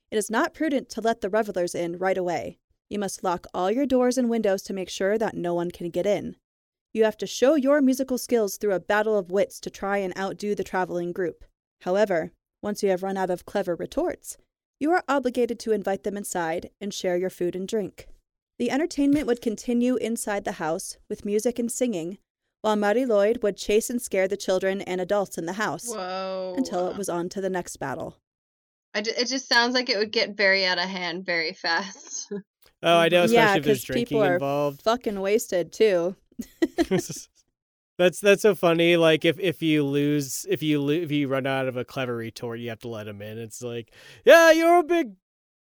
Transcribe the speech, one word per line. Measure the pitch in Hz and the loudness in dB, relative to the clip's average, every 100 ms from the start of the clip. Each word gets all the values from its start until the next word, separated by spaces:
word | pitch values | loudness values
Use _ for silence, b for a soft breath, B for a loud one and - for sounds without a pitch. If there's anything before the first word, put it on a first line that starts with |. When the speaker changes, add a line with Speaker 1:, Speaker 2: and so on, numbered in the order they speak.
| _ | _
Speaker 1:
It | 214 | -4
is | 202 | -2
not | 226 320 | -2 -2
prudent | - 302 262 - | -2 -2 -2 -4
to | - | -4
let | 226 233 | -2 -2
the | 196 | -2
revelers | 214 214 185 175 | -2 -2 -2 -4
in | - 170 175 | -4 -6 -2
right | 190 185 | -2 0
away. | 180 156 95 - _ _ _ | -2 -4 -6 -12 _ _ _
You | 202 | -6
must | 196 - | -6 -4
lock | 185 175 - | -4 -4 -4
all | 190 185 | -4 0
your | 233 277 | 0 2
doors | 254 247 247 | 2 2 2
and | 240 | 0
windows | 233 208 196 | 2 2 0
to | - | -2
make | 196 180 | -8 -8
sure | - 196 220 | -4 0 0
that | 208 170 | 0 -2
no | 175 | -2
one | 175 175 | -2 -4
can | - 175 | -6 -6
get | 175 | -2
in. | 185 185 - - _ _ _ _ _ | 0 0 -2 -12 _ _ _ _ _
You | 220 | 0
have | 220 - | 2 0
to | 196 | -8
show | - 247 | 2 4
your | 311 262 294 | 4 4 4
musical | 262 262 262 254 | 4 2 -2 -4
skills | - 233 202 - | 0 0 0 -2
through | 208 | -2
a | 180 | -2
battle | - 208 214 214 | 0 0 2 0
of | 175 | 0
wits | 196 - - | 0 0 -2
to | - | -14
try | - 196 202 | -8 -4 -2
and | 190 190 | -4 -4
outdo | 190 180 208 202 | -6 -4 -4 -4
the | |
traveling | 185 190 180 175 175 | -2 -2 -2 -2 -4
group. | 175 170 - - _ _ _ | -2 -4 -6 -16 _ _ _
However, | - 190 208 170 175 - _ _ | -2 2 2 2 -2 -10 _ _
once | 208 208 | -8 -2
you | 196 | 0
have | 180 | 0
run | 190 196 | -2 -2
out | 185 | -2
of | 180 - | -4 -4
clever | 208 185 165 | -4 -4 -4
retorts, | 175 - - - - - _ _ _ _ | -4 -4 -4 -6 -12 -18 _ _ _ _
you | 294 | 0
are | 349 - | 0 2
obligated | 277 254 247 233 233 | 0 0 0 -2 -2
to | 226 | -2
invite | 214 196 196 | -2 -2 -4
them | 214 202 | -4 -6
inside | 202 180 165 165 - _ | -6 -4 -4 -4 -8 _
and | 202 | -10
share | - 185 180 | -6 -2 0
your | 185 | -2
food | - 175 | -2 -4
and | 185 190 | -4 -4
drink. | 220 190 - - - _ _ _ - | -4 -4 -8 -20 -20 _ _ _ -6
The | 240 | -2
entertainment | 269 339 - 285 294 240 | 0 -2 0 2 2 2
would | 240 | -2
continue | 233 208 - 240 247 | -2 -4 -2 0 2
inside | 254 214 226 - 202 | 0 -2 -4 -4 -4
the | 208 190 | -6 -6
house | 160 175 - - _ | -4 -4 -6 -16 _
with | 208 | -10
music | 208 208 240 240 | -2 0 0 -2
and | 233 | -4
singing, | - 254 185 170 202 _ _ _ _ | -2 -2 -2 -6 -10 _ _ _ _
while | 220 | 0
Mari | 214 202 220 262 | 2 2 2 2
Lloyd | 208 202 247 | 4 4 2
would | 208 196 | 0 -2
chase | - 208 - | 2 2 2
and | 240 | -4
scare | - 214 190 | -2 0 0
the | 196 | 0
children | - 185 190 196 | 0 0 0 -2
and | - 185 | -4 -4
adults | 180 208 190 - | 0 0 -2 -6
in | 170 | -6
the | |
house | 190 202 143 240 | -4 -4 -4 -8
Speaker 2:
Whoa. | 208 180 185 190 190 185 180 | -8 -6 -6 -6 -6 -6 -4
Speaker 1:
until | 254 185 180 | -4 -2 -4
it | 180 | -4
was | 185 | -6
on | 175 180 | -4 -6
to | 196 | -4
the | 190 | -4
next | 180 - - | -4 -6 -10
battle. | 139 143 - - _ _ _ _ _ _ _ | -8 -8 -10 -14 _ _ _ _ _ _ _
Speaker 2:
I | 208 | -6
ju-, | 214 - | -6 -4
it | 240 | -4
just | 262 - | -4 2
sounds | 240 240 | 2 4
like | 254 247 | 2 0
it | 196 | -2
would | 214 | -2
get | 226 202 208 | -2 -2 2
very | 196 190 185 | 2 4 2
out | 175 | 0
of | 185 | -2
hand | 190 175 170 | -4 -6 -6
very | 185 170 160 | -4 -4 -4
fast. | 190 175 165 190 - - - - 202 | -6 -2 -2 -2 -12 -14 -12 -10 -12
<laughs> | - _ _ _ | -14 _ _ _
Speaker 3:
Oh, | 170 170 | 2 4
I | 165 | 6
know, | 175 | 4
especially | 196 | 6
Speaker 1:
Yeah, | 233 214 196 | 6 6 4
Speaker 3:
if | |
there's | 147 131 | 2 0
Speaker 1:
'cause | - | 0
people | 240 240 - | -4 -2 0
Speaker 3:
drinking | |
Speaker 1:
are | - | 2
Speaker 3:
involved. | 180 139 143 147 143 | 2 0 0 -2 -2
Speaker 1:
fucking | 220 247 226 196 | -2 -2 -2 -4
wasted, | 190 220 - 185 165 | 0 0 0 -2 -4
too. | - 220 175 175 196 _ - | 2 4 4 0 -4 _ -16
<laughs> | - _ 294 - - | -16 _ -2 0 0
Speaker 3:
<laughs> | 370 - - - _ _ _ _ _ _ - | 0 -2 -10 -16 _ _ _ _ _ _ 2
That's, | 180 - | 2 4
that's | 202 196 | 4 6
so | 214 | 4
funny. | 185 175 165 170 170 | 4 2 4 4 6
Like, | 165 160 | 6 4
if, | 165 160 | 2 0
if | 190 - | -2 0
you | 160 151 | 2 2
lose, | 139 143 143 147 135 - 185 | 2 2 2 0 -2 -8 -4
if | 185 | -2
you | 151 147 | 0 0
lo-, | 143 | 0
if | 160 165 | -2 0
you | 147 139 | -2 0
run | 135 135 | -2 -2
out | 135 131 | -2 -2
of | 123 | -4
a | |
clever | 117 139 123 | -8 -6 -4
retort, | 120 113 - 120 117 | -6 -8 -10 -10 -8
you | 117 | -10
have | 113 | -10
to | 117 | -10
let | 113 107 | -10 -12
'em | 101 | -12
in. | 104 110 | -12 -12
It's | 113 - | -12 -12
like, | 120 117 - b b b | -10 -10 -12 b b b
"Yeah, | 220 330 330 | 8 10 10
you're | 320 330 349 | 8 6 6
a | |
big | 302 339 247 185 _ _ _ _ | 4 0 -2 -8 _ _ _ _